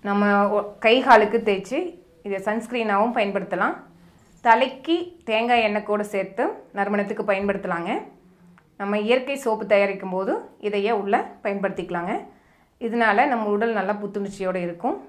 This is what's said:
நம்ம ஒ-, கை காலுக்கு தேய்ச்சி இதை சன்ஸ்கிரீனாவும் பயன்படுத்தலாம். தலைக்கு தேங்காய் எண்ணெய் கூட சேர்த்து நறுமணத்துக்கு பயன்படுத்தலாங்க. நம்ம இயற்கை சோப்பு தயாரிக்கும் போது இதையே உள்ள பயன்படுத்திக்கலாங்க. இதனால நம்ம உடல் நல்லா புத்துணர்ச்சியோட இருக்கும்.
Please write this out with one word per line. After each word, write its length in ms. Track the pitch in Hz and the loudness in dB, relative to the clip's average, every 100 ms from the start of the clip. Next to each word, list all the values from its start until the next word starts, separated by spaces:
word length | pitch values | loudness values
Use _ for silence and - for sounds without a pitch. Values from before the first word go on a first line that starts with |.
| 202 | 0
நம்ம 140 | 202 202 202 202 208 | 2 4 4 4 0
ஒ-, 120 | 202 - | -2 0
கை 160 | 226 247 262 | 4 4 8
காலுக்கு 300 | 226 202 226 220 | 8 8 0 0
தேய்ச்சி 320 | 190 190 277 359 - _ _ 208 | -2 -2 -4 -4 -10 _ _ -8
இதை 100 | 196 196 | -4 -2
சன்ஸ்கிரீனாவும் 680 | 220 226 240 220 202 233 233 | -4 -4 -4 0 2 2 0
பயன்படுத்தலாம். 580 | 202 196 185 180 226 359 - - - _ _ - 240 | -2 -2 -4 -2 -2 -4 -12 -20 -20 _ _ -4 4
தலைக்கு 480 | 226 262 - - 339 349 - - | 4 4 -2 -2 -2 -2 -12 -2
தேங்காய் 360 | 220 240 240 214 | 0 2 2 2
எண்ணெய் 200 | 208 208 | -2 -2
கூட 140 | 208 | -2
சேர்த்து 400 | 208 202 190 - 311 - - 196 | -2 -4 -4 -2 -4 -4 -10 -4
நறுமணத்துக்கு 460 | 202 208 202 208 208 | -2 0 -2 -4 -2
பயன்படுத்தலாங்க. 600 | 196 202 190 185 170 170 311 - - - _ - - _ _ | 0 0 -2 -4 -4 -4 -6 -6 -20 -20 _ -20 -20 _ _
நம்ம 180 | 202 208 214 | -4 -2 2
இயற்கை 280 | 254 262 277 | 0 0 -4
சோப்பு 300 | 247 220 214 | -2 -2 2
தயாரிக்கும் 480 | 202 202 190 190 185 | 4 4 -2 -6 -4
போது 160 | 196 415 - - 208 | -2 -4 -6 -8 -4
இதையே 240 | 202 202 | -2 0
உள்ள 240 | 226 196 233 - - | -2 0 -2 -2 -8
பயன்படுத்திக்கலாங்க. 680 | 220 202 190 190 175 175 175 381 - - _ _ _ _ 226 | -6 -2 -4 -4 -6 -4 -4 -6 -8 -20 _ _ _ _ -4
இதனால 400 | 233 220 208 285 | 2 4 4 2
நம்ம 180 | 240 208 208 | 0 0 0
உடல் 220 | 233 214 | 0 -2
நல்லா 140 | 190 | -2
புத்துணர்ச்சியோட 640 | 208 202 202 196 - 185 180 175 | -4 -6 -6 -8 -4 -4 -2 -4
இருக்கும். 300 | 170 240 403 | -4 -4 -4